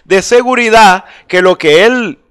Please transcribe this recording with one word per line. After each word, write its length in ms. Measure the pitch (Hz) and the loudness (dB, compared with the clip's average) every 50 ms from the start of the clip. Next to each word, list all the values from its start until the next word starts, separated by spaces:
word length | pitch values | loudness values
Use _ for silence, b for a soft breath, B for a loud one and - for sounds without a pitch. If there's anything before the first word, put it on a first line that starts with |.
| b | b
de 180 | - 180 196 180 | -4 -4 -2 -2
seguridad, 840 | - 233 247 254 247 247 240 240 220 214 226 220 196 180 190 - B B B B | 0 -2 -2 0 0 -2 -2 -2 0 2 2 4 2 2 0 -4 B B B B
que 160 | B - 180 185 | B -2 0 0
lo 160 | 185 180 - | 0 0 0
que 260 | - 151 147 165 202 | 0 0 2 2 2
Él 340 | 233 254 247 233 185 139 - _ _ | 2 0 -2 -6 -8 -10 -14 _ _